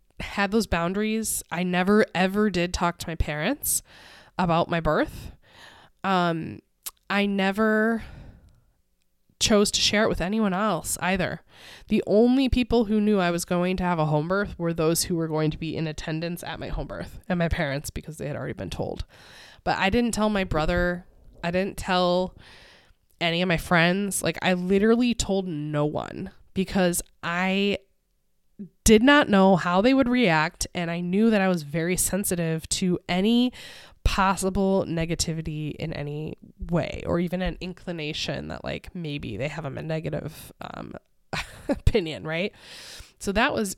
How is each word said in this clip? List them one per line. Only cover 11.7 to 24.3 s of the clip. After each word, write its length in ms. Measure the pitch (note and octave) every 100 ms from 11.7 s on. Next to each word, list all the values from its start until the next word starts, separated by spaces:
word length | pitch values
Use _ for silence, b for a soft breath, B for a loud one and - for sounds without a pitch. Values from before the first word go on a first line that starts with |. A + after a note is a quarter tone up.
| B -
The 160 | G#3+ -
only 440 | G3+ A#3+ C4 C4
people 340 | B3+ A#3 A#3
who 160 | G#3 G#3+
knew 180 | G#3 G3+
I 120 | F3
was 160 | E3+ -
going 320 | F3 F3+ F#3
to 60 |
have 140 | F3+ E3
a 60 |
home 240 | D3+ D3+ E3
birth 260 | G3 G3+ -
were 160 | E3+
those 300 | E3 D#3 E3+
who 120 | - E3+
were 120 | D#3+
going 220 | D#3 D#3
to 80 | -
be 160 | D#3+
in 120 | - D#3+
attendance 560 | D3+ - D#3+ E3+ E3+
at 180 | - B2+
my 80 | B2+
home 180 | - -
birth 340 | E2+ - - -
and 120 | F3+
my 100 | E3
parents, 400 | - D3 C#3 -
because 300 | D3+ D#3+ D3+
they 80 | D3
had 100 | C3
already 160 | C#3
been 160 | - -
told. 380 | - G#2 - - B B B B B
But 140 | - A2+
I 100 | F#3+
didn't 240 | A#3+ A#3+
tell 160 | G3+ G#3+
my 160 | G3+
brother. 640 | F#3 D#3+ D#3+ F3 F3+ F3 - - - -
I 80 | E3+
didn't 280 | F3+ G3 -
tell 580 | - F3+ F3+ F3+ F#3 - B B B B B B _ _
any 220 | E3+ E3+
of 80 | F3+
my 80 | D#3+
friends. 640 | - E3+ E3+ G3 G3+ -
Like, 160 | E3